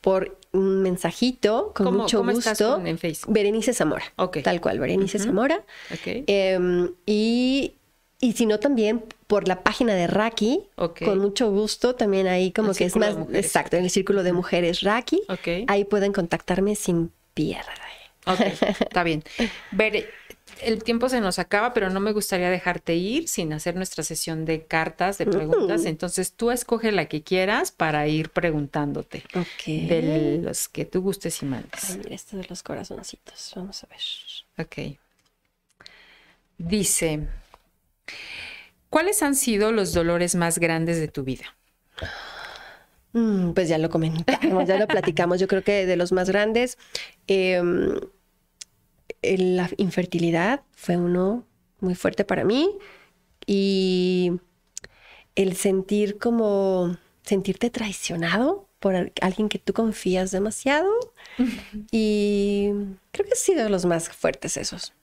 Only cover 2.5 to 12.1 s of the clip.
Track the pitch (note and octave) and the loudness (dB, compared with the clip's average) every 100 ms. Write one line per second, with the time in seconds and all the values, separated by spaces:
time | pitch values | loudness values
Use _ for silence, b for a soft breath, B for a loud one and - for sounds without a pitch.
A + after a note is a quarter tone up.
2.5 | G#3+ G#3+ D4+ F3 D#3+ E3+ D#3 - G#3+ G3+ | 2 2 2 -2 -4 -4 -6 0 2 4
3.5 | A3 A3 A#3 D#3 - - - F3 E3 C#3 | 2 0 0 0 0 -6 -4 -2 0 0
4.5 | F3 - G2 C3 F3+ F#3+ G#3 G#3+ F#3 C4 | 0 0 -2 0 0 0 0 0 2 2
5.5 | F4 - B B E3 - - C#4+ G3+ F#3+ | 0 -4 B B -10 -8 -4 0 2 4
6.5 | F#3 F3+ F3 F3 - - G#3 A3 A#3 B3+ | 2 2 2 0 -4 0 2 4 2 2
7.5 | C#4 - - _ _ _ _ B3+ G#3 A3+ | 2 -2 -8 _ _ _ _ 0 2 2
8.5 | G#3 C#4+ C4 G#3+ A#3 - - _ G3+ F#3+ | 4 2 2 2 0 -4 -20 _ 0 2
9.5 | F#3 - - A#3+ F#3+ E3+ - A3 A3+ G#3+ | 0 0 2 2 2 2 2 0 0 0
10.5 | D#4 - - E3+ - E3+ F#3+ G3+ G3 A#3 | 0 -4 -4 -4 -2 0 2 2 2 2
11.5 | G3 G#3+ - A#3+ B3 G#3+ | 2 0 0 0 2 2